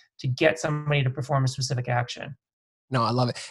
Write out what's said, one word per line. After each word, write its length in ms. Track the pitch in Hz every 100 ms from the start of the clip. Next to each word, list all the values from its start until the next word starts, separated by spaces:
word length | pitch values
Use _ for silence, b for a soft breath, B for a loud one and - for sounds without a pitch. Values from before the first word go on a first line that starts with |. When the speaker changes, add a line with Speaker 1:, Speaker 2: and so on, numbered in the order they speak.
| b _
Speaker 1:
to 100 | 135
get 300 | 127 160 -
somebody 440 | 160 151 151 147
to 60 | 131
perform 360 | 139 127 139
a 40 | 131
specific 400 | 131 127 127 123
action. 480 | 120 120 - - 143 _ _ _ _ _
Speaker 2:
No, 120 | 127
I 80 | 117
love 200 | 123 123
it. 80 | - B